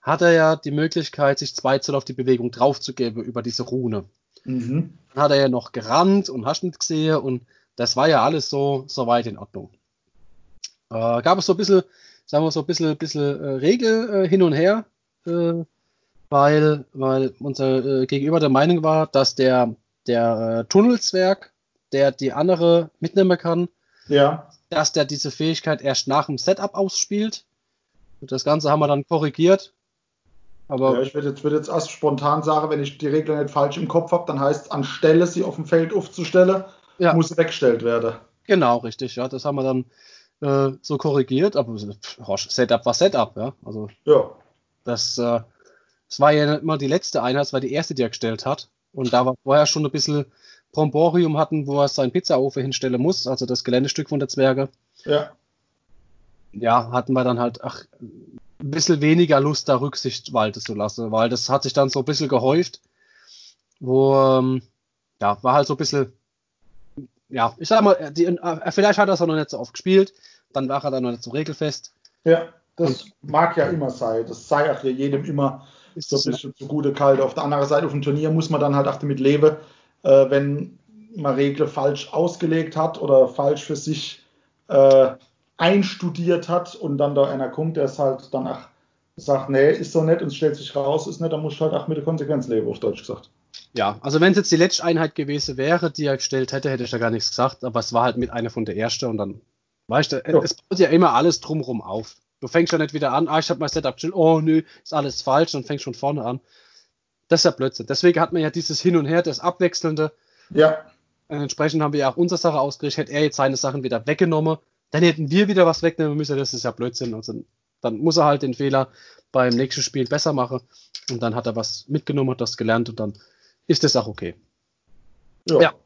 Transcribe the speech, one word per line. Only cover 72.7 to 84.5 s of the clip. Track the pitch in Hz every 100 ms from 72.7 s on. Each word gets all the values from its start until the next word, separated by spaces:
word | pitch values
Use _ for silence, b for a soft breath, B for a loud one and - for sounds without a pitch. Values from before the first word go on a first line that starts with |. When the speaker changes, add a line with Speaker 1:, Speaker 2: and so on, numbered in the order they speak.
| -
Speaker 2:
das | 165 131
Speaker 1:
Und | - _ 147
Speaker 2:
mag | 151 170 -
ja | 143
immer | 170 139
sein. | 123 117 113 113
Das | 113 -
sei | 143 151
auch | -
hier | 135
jedem | 127 139 139
immer | 185 143 139 - B B B -
Speaker 1:
Ist | -
Speaker 2:
so | 139
ein |
Speaker 1:
das | 135
so? | - 139
Speaker 2:
bisschen | -
zugute | 139 151 139
kalt. | 139 143 135
Auf | 135
der | 131
anderen | 147 143 139
Seite, | 147 160
auf |
dem | 147
Turnier | 143 143 156
muss | 160 156
man | 151
dann | 147 143
halt | 139
auch | 135
damit | 147 127
leben, | 131 147 151 151 B B B B
äh, | - 135 131
wenn | 139 143 143 185 - _ - - 208
man | 143 131
Regeln | 139 143 147
falsch | - 139 143 -
ausgelegt | 143 170 - 170 160 156 156
hat | 160 -
oder | 143 135 127
falsch | - 143 147
für | - 147
sich, | 151 151 - - _ _ _